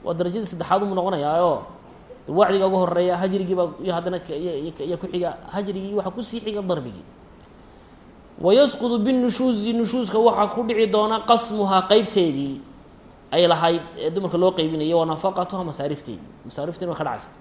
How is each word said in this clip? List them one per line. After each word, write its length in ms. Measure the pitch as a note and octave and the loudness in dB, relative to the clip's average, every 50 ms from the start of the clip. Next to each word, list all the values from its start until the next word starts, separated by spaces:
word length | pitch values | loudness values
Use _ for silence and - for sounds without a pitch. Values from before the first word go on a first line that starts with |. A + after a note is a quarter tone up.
| - | -4
waa 100 | F3 E3+ | -6 -2
darajadii 320 | E3 F3 F3+ F3 A3+ G#3+ | -2 -2 -2 -2 -4 -6
saddexaad 340 | F3 F3 E3+ E3 - F#3 G3 G3+ | -6 -6 -8 0 0 2 2 2
uu 120 | G3+ F#3+ | 0 -2
noqonayaa 480 | F#3 F3 F#3+ F#3+ D3+ C#3+ D3 D#3 E3+ F3+ | 0 0 0 -2 0 0 0 2 4 4
oo 200 | F3 D3 A2 F2 - - - - - - - - - - - - | 4 2 0 -4 -12 -18 -20 -20 -20 -20 -20 -20 -20 -20 -18 -10
wacdiga 400 | - D3 F3 G#3 F3+ G3 G3 F#3+ | -2 4 4 4 4 4 2 2
ugu 100 | F#3+ F#3+ | 2 4
horreeya, 400 | F#3+ F#3 E3+ E3+ F3 F3+ F3+ F3 | 2 2 2 2 2 2 2 2
hajrigii 380 | E3+ F#3 F#3+ F#3 G3 F#3+ F3+ F#3+ | 0 0 0 0 0 0 0 0
baa, 140 | F3+ F3 E3 D3+ - D3 | 0 0 -2 -4 -6 -4
iyo 100 | F#3+ F3 | -2 -2
haddana 260 | E3+ E3+ F3+ F3+ F3 | -2 -2 -4 -6 -6
ka, 140 | E3+ - D#3 | -6 -8 -8
iyo, 180 | C#3+ F3 F3+ E3 | -6 -6 -4 -6
iyo, 140 | C3+ D3 E3 D#3+ - C#3 | -6 -6 -8 -8 -8 -6
iyo 120 | D3+ F3 | -6 -6
ku 100 | E3 - | -6 -6
xiga, 300 | F3+ - F3+ F3 E3+ - - - - | -6 -4 -4 -4 -4 -6 -8 -14 -10
hajrigii 420 | - G3 G3+ G3 F#3+ G3 F#3+ G3 G3+ | -8 -6 -6 -6 -6 -6 -6 -4 -4
waxa 180 | G#3 F#3 F#3+ | -4 -4 -4
ku 120 | F#3+ A3 A#3 | -6 -6 -10
sii 160 | - A3+ A#3 | -8 -8 -8
xiga 200 | G#3+ G#3+ G#3 G#3 | -8 -6 -6 -6
darbigii. 420 | G3 F#3 F3 D#3+ B2+ A#2+ G2+ F2+ - - - - - - - - - - - - - - - - - - - - - - - - - - - - | -2 -2 -2 -2 -4 -10 -12 -14 -18 -20 -20 -20 -20 -20 -20 -20 -20 -20 -20 -20 -20 -20 -20 -20 -20 -20 -20 -20 -20 -20 -20 -20 -20 -20 -14 -2
"Wa 120 | - F3 G3+ | 2 4 6
yasqutu 440 | B3+ C#4+ C4 - - G#3+ B3 A#3 A3+ | 6 6 4 2 -2 -2 0 0 0
binnushuuzi", 760 | G#3 B3+ C4 B3+ B3 B3 - - C4 B3+ A#3+ G#3 G3+ A#3 A#3 | 2 2 2 2 2 0 0 0 0 0 0 0 -2 -2 0
nushuuska 440 | A#3 A#3 G3 A#3 B3+ A#3+ F#3 G#3+ A3 | 0 0 0 0 -2 -2 0 2 4
waxaa 280 | A3+ A#3 - G3 G#3 G3+ - | 4 4 4 4 0 0 0
ku 80 | A3+ A#3+ | -4 -2
dhici 240 | A3 A#3 G#3 A3+ | 0 2 2 2
doona 320 | G3+ F#3 G#3 G#3+ G#3+ A3+ A3 - | 4 4 2 2 2 0 -2 2
qasmuhaa, 540 | - - - - - G#3 G#3+ G3+ F#3+ F#3+ F#3 F3+ G3 | 2 2 2 2 -2 -2 -2 0 4 4 2 4 6
qaybteedii 720 | G#3 A3 A3 - - G3+ F3 E3 C#3 C#3 C#3 C#3 C3+ C3+ - - - - - - - - - - - - - - | 4 4 4 4 2 2 2 2 0 -2 -4 -4 -6 -8 -12 -18 -20 -20 -20 -20 -20 -20 -20 -20 -20 -20 -12 -2
ay 160 | - D#3+ F3 | 2 4 4
lahayd 340 | E3+ E3 D#3 E3 E3 E3+ E3+ E3 - - | 4 4 4 4 2 2 0 -4 -8 -12
ee 120 | C#3 - D#3 | -6 -6 -4
dumarka 280 | E3+ G3 G3 E3+ E3 | -4 -2 -4 -2 0
loo 140 | E3+ F3+ F#3 | 4 4 4
qaybinayo, 460 | F#3 F3 D#3+ D#3 D#3+ D#3 D3+ D#3 E3+ E3+ | 4 2 -2 0 0 -2 0 2 2 2
"wa 60 | D#3+ | 2
nafaqatuha", 580 | D#3+ D#3+ D#3 - F#3+ F3+ F3+ F3+ F3+ G3 F#3 F#3 | 2 -2 -2 -2 -2 -2 -2 -4 -4 -4 -6 -6
masaarifteedii. 640 | E3 C#3+ - C#3 D3 D3+ C#3+ - - A2 E2+ D2 C2+ - - - | -6 -6 -6 -4 -4 -6 -6 -8 -12 -12 -12 -14 -20 -20 -20 -18
Masaarifteedii 460 | A#2 - - C#3+ E3 E3 - F#3 F3 | -14 -10 -8 -8 -8 -6 -6 -6 -6
waa 60 | E3 | -4
ka 60 | - D#3 | -4 -4
dhacaysa. 260 | C#3+ A#2+ G#2 - - - - | -4 -4 -6 -10 -16 -20 -20